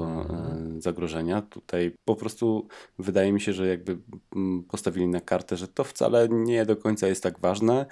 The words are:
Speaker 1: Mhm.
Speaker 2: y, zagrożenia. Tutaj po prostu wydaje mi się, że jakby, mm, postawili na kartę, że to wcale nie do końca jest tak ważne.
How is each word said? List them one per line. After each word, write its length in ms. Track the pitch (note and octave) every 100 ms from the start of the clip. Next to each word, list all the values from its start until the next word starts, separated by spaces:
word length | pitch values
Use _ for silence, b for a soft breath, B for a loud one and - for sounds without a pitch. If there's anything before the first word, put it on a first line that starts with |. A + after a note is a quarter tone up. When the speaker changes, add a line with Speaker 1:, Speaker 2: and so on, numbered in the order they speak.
| E2 E2 -
Speaker 1:
Mhm. 480 | E2 E2 D#2+ D#2+ D#2+
Speaker 2:
y, 20 |
zagrożenia. 640 | F2 E2+ E2+ E2 E2 G2+
Tutaj 500 | G#2 - - F2 F2 -
po 120 | - A2
prostu 520 | A2 - A#2 A2 - B B -
wydaje 340 | G2 F#2+ F#2+
mi 80 | G2+
się, 120 | G#2
że 160 | F#2+ F#2
jakby, 300 | F2+ F2+ F2 - - _ -
mm, 260 | F#2+ F2+
postawili 460 | F2 - G2 F2+ F2+
na 120 | F2
kartę, 360 | - F#2 - F2
że 120 | F#2
to 160 | -
wcale 440 | C3 - A#2 A#2 A#2
nie 380 | A2+ A2+ A#2 A2
do 100 | G#2+
końca 300 | A2 G#2+ F#2+
jest 140 | F#2+
tak 160 | F#2 E2+
ważne. 460 | F2+ G2 A2 C3 C#3